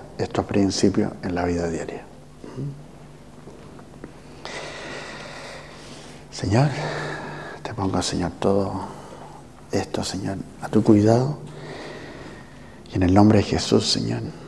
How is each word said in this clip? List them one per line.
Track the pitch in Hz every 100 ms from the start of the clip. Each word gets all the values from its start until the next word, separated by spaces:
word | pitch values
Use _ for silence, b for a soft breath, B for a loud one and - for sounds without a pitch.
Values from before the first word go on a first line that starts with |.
| - -
estos | 95 - 95
principios | 104 95 - 104 107 104 -
en | 98 87
la |
vida | 87 85 85
diaria. | 78 - - - - - - - 131 143 - - - - - - - - - - - - - - B B B B B B B B B B B B B B B B B B B B B B
Señor, | - 95 113 147 B B B B B B B B B
te | -
pongo, | - 95 98
Señor, | - - 85 -
todo | 98 101 95 98 92 B B B B B B - -
esto, | 101 - - 98
Señor, | 95 101 95 - -
a | -
tu | 107
cuidado. | 104 104 107 117 139 147 - B B B B B B B B B B B B B B
Y | 95
en |
el | 90
nombre | 98 107 104
de |
Jesús, | - - - 113 -
Señor, | 117 113 117 113 -